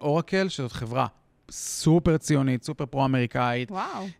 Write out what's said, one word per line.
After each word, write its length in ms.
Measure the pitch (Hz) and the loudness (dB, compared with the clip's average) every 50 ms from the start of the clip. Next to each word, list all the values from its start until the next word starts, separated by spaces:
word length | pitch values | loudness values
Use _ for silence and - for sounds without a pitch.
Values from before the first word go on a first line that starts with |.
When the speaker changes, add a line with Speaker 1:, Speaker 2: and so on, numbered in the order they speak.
Speaker 1:
אורקל, 480 | - 147 147 165 160 - 190 190 190 185 | 0 0 0 0 0 0 0 0 0 0
שזאת 220 | - - 131 117 | -2 -4 -6 -6
חברה 360 | - - 123 110 120 131 127 - - _ _ _ _ _ _ - | -6 -8 -8 -4 -2 -2 -2 -2 -4 _ _ _ _ _ _ -18
סופר 680 | - - - - - - - 160 160 175 - 170 160 151 | -14 -10 -10 -8 -6 0 4 4 6 6 6 4 2 2
ציונית, 460 | - - 151 139 135 135 127 120 - | 2 2 2 2 2 2 0 -2 -4
סופר 220 | - 147 - 147 | -6 -8 -8 -8
פרו-אמריקאית. 840 | 117 - 135 139 131 131 127 120 113 - 127 123 123 120 123 127 - | -4 -2 0 2 2 2 2 2 0 0 0 0 0 0 -2 -4 -6
Speaker 2:
וואו, 340 | 196 185 220 403 - 202 190 196 165 | -6 -6 -6 -6 -6 -8 -10 -10 -12